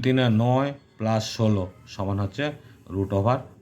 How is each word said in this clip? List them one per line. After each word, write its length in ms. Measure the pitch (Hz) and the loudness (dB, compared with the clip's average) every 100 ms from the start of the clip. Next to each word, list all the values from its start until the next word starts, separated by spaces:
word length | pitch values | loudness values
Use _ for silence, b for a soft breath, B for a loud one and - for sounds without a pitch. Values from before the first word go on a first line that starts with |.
তিনে 200 | 123 131 123 110 | 2 4 4 4
নয় 260 | 117 131 139 139 _ - | 4 2 0 -6 _ -6
প্লাস 240 | 110 113 110 - | -2 0 -2 -2
ষোলো 280 | 110 104 92 - - | 0 2 -2 -10 -20
সমান 240 | - 98 101 | -8 -4 -2
হচ্ছে 200 | 101 - 147 151 B B - | -4 -4 -6 -6 B B -10
রুট 180 | 95 95 98 | -4 -2 0
ওভার 200 | 107 135 - - | 2 0 -4 -16